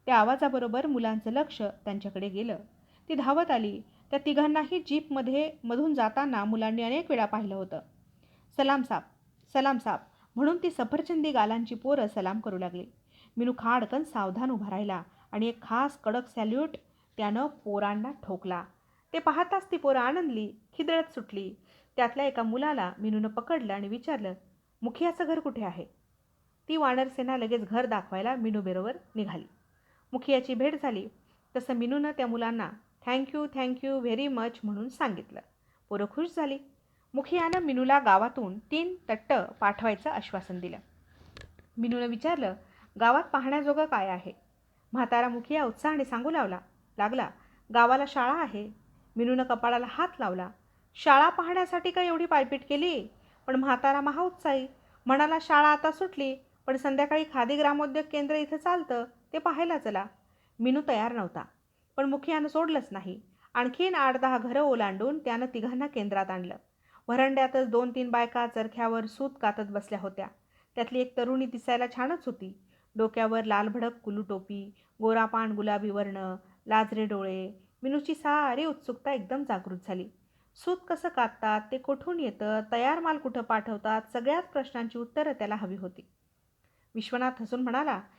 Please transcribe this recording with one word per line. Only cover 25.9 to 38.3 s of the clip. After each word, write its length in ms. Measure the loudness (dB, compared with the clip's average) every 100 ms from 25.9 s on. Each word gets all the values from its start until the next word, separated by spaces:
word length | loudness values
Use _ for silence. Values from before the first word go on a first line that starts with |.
| _ _ _ _ _ _ _ -4
ती 80 | 2
वानरसेना 600 | 4 4 0 -2 -2 -2
लगेच 280 | 0 -2
घर 220 | 0 0 0
दाखवायला 500 | -2 -2 -4 -2 -2
मिनूबरोबर 600 | 0 -2 -2 -2 -4 -8 -10
निघाली. 300 | -8 -6 -8 -14 _ _ _ _ _ _
मुखियाची 420 | -4 2 2 2
भेट 280 | 0 0 0
झाली. 260 | -2 -4 -8 -16 _ _ _ -6
तसं 180 | -4
मिनूनं 360 | -2 0 0 0
त्या 160 | -2 -2
मुलांना 440 | -2 -2 -2 -6 -10 _ _ -2
"Thank 200 | -2 -2 -4
you, 100 | -4 -2
thank 180 | -4 -2
you 220 | -2 -2 0
very 280 | 0 0 -2
much" 220 | -4 -4
म्हणून 240 | -6 -4 -6
सांगितलं. 520 | -4 -4 -4 -10 -18 -18 _ _ _ _
पोरं 160 | -4 -4
खुश 180 | -4 -4 -2
झाली. 220 | -4 -4 -10 _ _ _ _
मुखियानं 460 | -6 -2 0 2 0
मिनूला 380 | 0 2 4 6
गावातून 600 | 8 6 4